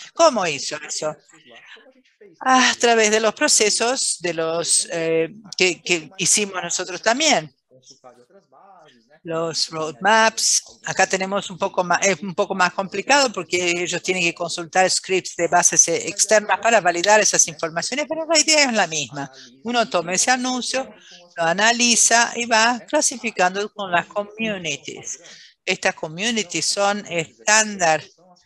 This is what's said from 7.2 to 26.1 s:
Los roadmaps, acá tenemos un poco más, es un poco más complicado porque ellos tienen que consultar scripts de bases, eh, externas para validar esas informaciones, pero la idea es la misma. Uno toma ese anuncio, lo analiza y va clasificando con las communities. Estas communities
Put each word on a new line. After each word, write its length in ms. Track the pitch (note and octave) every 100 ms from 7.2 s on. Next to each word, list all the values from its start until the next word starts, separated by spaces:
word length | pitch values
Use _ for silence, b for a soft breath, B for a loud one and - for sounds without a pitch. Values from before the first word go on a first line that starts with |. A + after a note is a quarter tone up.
| D#4 G3+ D#3 _ _ C3 - C3 B2+ A#2+ A#2+ G3 D3 C3 G3 F3+ D#3 B2 _ D#3 E3+
Los 440 | E3 E3 D#3 -
roadmaps, 1120 | D#3+ D#3 D3 G3 A3 A3 - - - - -
acá 240 | - D#3 F#3+
tenemos 420 | F#3+ F#3+ G3+ -
un 80 | F3+
poco 240 | F#3+ - F3
más, 200 | E3+ G3
es 160 | F3+
un 140 | G3+ E3+
poco 180 | G3
más 200 | G3 F3+
complicado 580 | - F#3+ G3 G3 C#4+ C4
porque 400 | G3 F3 F3+ F3+
ellos 320 | F3 F3 F3
tienen 200 | - F#3
que 100 | E3+
consultar 560 | E3 E3+ F3 E3+ F#3 F#3
scripts 480 | - - F#3+ - -
de 100 | E3+
bases, 400 | F3 E3+ E3 -
eh, 220 | D#3+ -
externas 500 | - - G#3+ G#3 F#3+
para 220 | A3+ A3+
validar 400 | F3 E3+ F3 G#3+
esas 260 | G3 F3 -
informaciones, 580 | D#3 E3 E3 - C4+ C#4+
pero 160 | D#4+ D#4
la 120 | D#4+
idea 280 | D4+ D#4 C#4
es 80 |
la 140 | A3 F3
misma. 440 | D#3 C3 D3 C#3 B B -
Uno 240 | A3 A#3+ A3
toma 260 | F3+ E3
ese 180 | F3+ -
anuncio, 640 | B3+ B3+ B3+ A#3 B3+ A#3+ B B B - -
lo 60 |
analiza 920 | E3 F3+ A3 A#3 A#3+ A3+ - A#3 A#3 -
y 100 | A#3
va 360 | A3 A3+ B3 -
clasificando 880 | D4+ C#4+ A#3+ A3+ - F3+ F#3+ G#3
con 180 | - G3
las 180 | F3 E3
communities. 1160 | G#3 G3+ A3 A3 G3 D#3+ C#3+ - - - - B B B _
Estas 320 | - - G3 -
communities 680 | D#3+